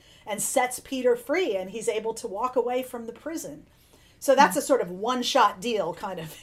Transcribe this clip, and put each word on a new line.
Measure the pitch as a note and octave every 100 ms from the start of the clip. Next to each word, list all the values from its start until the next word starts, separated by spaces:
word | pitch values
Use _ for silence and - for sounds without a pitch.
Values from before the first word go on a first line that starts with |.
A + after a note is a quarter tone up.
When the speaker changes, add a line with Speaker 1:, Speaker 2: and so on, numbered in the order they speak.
| _ - -
Speaker 1:
and | G3+
sets | - C4+ B3 -
Peter | - C4 B3 A#3+
free, | - E4 F4 F#3+
and | F#3+
he's | A3 A3+
able | G#3+ A3
to | A3 A3
walk | F#3+ B3 B3+
away | A#3+ B3+
from | B3+ A#3+ A3+
the |
prison. | A3 D4 D#4+ D#3 - - _ _ _ _ _
So | - C4
that's | F#3 F#3+
Speaker 2:
Hmm. |
Speaker 1:
a |
sort | - B3+
of | F3+
one-shot | F3+ A3+ B3 A#3+ C4+ G3+ F#3+
deal | A3 G#3+ E3
kind | E3+ G3+ F3+
of | D#3 -